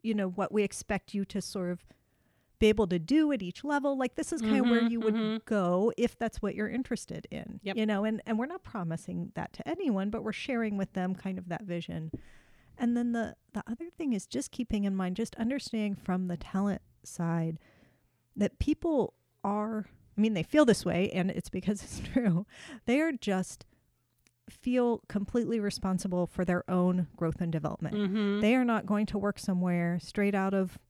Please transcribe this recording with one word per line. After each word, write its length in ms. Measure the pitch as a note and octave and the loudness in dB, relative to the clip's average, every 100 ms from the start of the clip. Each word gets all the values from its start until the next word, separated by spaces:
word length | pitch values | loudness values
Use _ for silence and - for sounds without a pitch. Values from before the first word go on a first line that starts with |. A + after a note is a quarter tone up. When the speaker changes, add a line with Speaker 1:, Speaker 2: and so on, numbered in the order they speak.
Speaker 1:
you 100 | A3 | 0
know, 160 | G#3 F#3+ | 0 0
what 220 | F3+ G3 | -2 0
we 100 | G#3+ | 2
expect 540 | G3+ - - G3+ - G3+ | 0 -2 -4 -4 -2 -4
you 100 | G3 | -2
to 160 | G3+ | -4
sort 300 | - G3+ F3+ | -4 -4 -4
of 120 | F3 - _ _ _ _ _ _ _ | -6 -10 _ _ _ _ _ _ _
be 80 | G#3+ | 6
able 200 | G#3+ G3 | 6 4
to 120 | F3+ | 2
do 320 | D#3+ D4 D4+ | 4 4 6
at 100 | C4+ | 2
each 220 | F3+ - | -2 -6
level. 340 | D4 C#4+ C#4 C4+ | -2 0 2 0
Like, 180 | B3+ - | -2 -2
this 180 | D#4 | -4
is 80 | D#4+ | -2
kind 160 | A3 G#3+ A#3 | 2 4 6
of 40 | |
where 120 | A#3 | 4
Speaker 2:
Mm-hmm, 100 | A#3 | 4
Speaker 1:
you 80 | A#3 | 2
would 140 | A3 | 0
Speaker 2:
mm-hmm. 240 | A3 G#3+ A3 - | 2 0 -2 0
Speaker 1:
go 480 | G#3 F3 F3+ A3+ - | 0 2 4 2 2
if 220 | A#3 - | -2 0
that's 220 | A#3 - | -6 -4
what 140 | G3+ - | -6 -4
you're 120 | G#3+ | -4
interested 580 | A3+ B3+ A#3 - - - | -4 -4 -6 -6 -12 -10
in, 300 | - - - | -10 -10 -10
Speaker 2:
Yep. 140 | G3 F#3+ | -6 -2
Speaker 1:
you 80 | G#3+ | 0
know, 180 | G3+ | 0
and, 180 | G#3+ A3 - | 0 -2 -2
and 120 | A3 | -2
we're 100 | C4 | -2
not 160 | F#4 | -8
promising 680 | - A3+ F3 E3 - F3 E3+ - | -10 -6 -4 -6 -6 -8 -6 -8
that 180 | - | -10
to 120 | - - | -8 -8
anyone, 440 | E4+ E4+ F#3+ G3 | -2 0 0 0
but 160 | A3 A3 | -4 -6
we're 80 | |
sharing 420 | - - A#3+ A3+ G3+ | -6 -4 -2 0 -2
with 160 | F#3+ | -2
them 240 | - F#3 F#3 | -2 -2 -2
kind 220 | G3 F#3 | -6 -6
of 100 | F3+ | -6
that 160 | E3+ | -8
vision. 480 | G3+ E3+ D#3+ E3 D#3+ - - - _ - _ - | -6 -6 -6 -6 -6 -10 -14 -20 _ -20 _ -4
And 200 | A#3+ A#3+ | 0 0
then 160 | A#3+ | 0
the, 220 | A#3 A3 - _ | -2 -4 -8 _
the 100 | G#3+ - | -10 -8
other 240 | A#3 E4+ - | -8 -8 -4
thing 140 | D4+ | -2
is 140 | G#3+ - | -2 -2
just 260 | A#3 - | -6 -6
keeping 320 | - A#3+ G#3 | -6 -2 0
in 100 | G3+ | 0
mind, 220 | F#3+ F#3 F#3 | 0 -2 -2
just 200 | A3+ - | -4 -2
understanding 600 | A3+ C#4 - A3 G#3 G3+ | -2 -2 -4 -2 -2 -4
from 320 | - F#3 F#3 | -2 -2 -2
the 80 | E3+ | -6
talent 460 | - F#3+ G3+ F#3+ _ _ | -4 0 0 -2 _ _
side 560 | - - E3+ E3 E3 E3 _ _ _ _ _ _ _ - | -16 -4 0 0 0 -4 _ _ _ _ _ _ _ 0
that 240 | G3+ _ | 0 _
people 540 | - D#4 E4+ D4 - _ _ _ | -2 0 2 2 0 _ _ _
are, 440 | F#3+ G#3 G#3+ A3 G3 - _ - | -2 -2 -2 -4 -8 -16 _ 2
I 40 | |
mean, 120 | A3 | 2
they 100 | G3+ | 2
feel 220 | - D4+ C4+ | 4 8 8
this 180 | G3+ F3+ | 6 4
way, 240 | E3+ F#3+ | 2 2
and 180 | F#3 F3+ | 0 0
it's 180 | - - | -2 -4
because 320 | F#3 F#3 G#3 | -4 -2 -2
<laughs> 0 | |
it's 180 | - - - | -4 -8 -2
true. 320 | C4 A#3 E3+ G#3 - - C4 - | 2 4 2 0 -14 -16 -10 0
They 140 | C4+ | 2
are 140 | D#4+ | 2
just 520 | C4 - F#3+ - - - _ _ _ _ _ _ _ - | 0 0 0 -2 -8 -20 _ _ _ _ _ _ _ -20
feel 520 | - B3 B3 A#3+ A3+ _ | -8 0 2 2 0 _
completely 520 | G#3 G3+ A#3+ A3+ A3+ | -4 0 0 0 0
responsible 680 | G3+ - F#3+ F#3 G3 F3+ E3+ | -2 -2 -2 0 0 0 0
for 180 | - | 0
their 260 | F3+ F3+ - | 0 0 2
own 380 | F3+ F3+ F3+ E3+ - | 2 4 2 -2 -2
growth 240 | E3 D#3+ | -4 -2
and 120 | E3+ | -2
development. 440 | D#3+ D3+ - D#3+ G#3 | -2 -2 -4 -4 0
Speaker 2:
Mm-hmm. 440 | G3+ G#3 G3+ G3+ | 0 0 0 2
Speaker 1:
They 140 | G#3+ B3+ | 4 4
are 100 | A#3+ | 2
not 200 | A3 - | 0 0
going 200 | G3+ G#3+ | -2 0
to 100 | G3+ | -2
work 200 | G3+ - | -2 -2
somewhere 600 | - F3+ F3+ F3 E3+ F3 | -2 0 2 2 0 -2
straight 320 | - - G3+ | -4 0 0
out 200 | G3+ F#3+ | 2 2
of 240 | G3 F#3 - | 0 0 -6